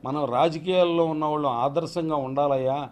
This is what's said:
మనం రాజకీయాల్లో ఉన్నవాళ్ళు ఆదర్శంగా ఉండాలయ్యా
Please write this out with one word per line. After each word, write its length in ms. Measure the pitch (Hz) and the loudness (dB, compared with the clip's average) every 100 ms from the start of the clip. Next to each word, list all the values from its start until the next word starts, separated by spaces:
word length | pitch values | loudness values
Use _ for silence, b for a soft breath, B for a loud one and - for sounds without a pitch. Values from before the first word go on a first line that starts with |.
| 147 | -4
మనం 160 | 147 139 123 | -4 0 2
రాజకీయాల్లో 640 | 165 160 170 180 175 170 165 | 2 0 0 2 4 4 0
ఉన్నవాళ్ళు 360 | 156 156 151 143 120 | 0 -2 0 0 0
ఆదర్శంగా 540 | 135 147 165 175 160 151 131 | 0 -2 -4 -4 -2 -2 -2
ఉండాలయ్యా 520 | 135 143 135 131 139 135 | 0 2 2 0 -2 -6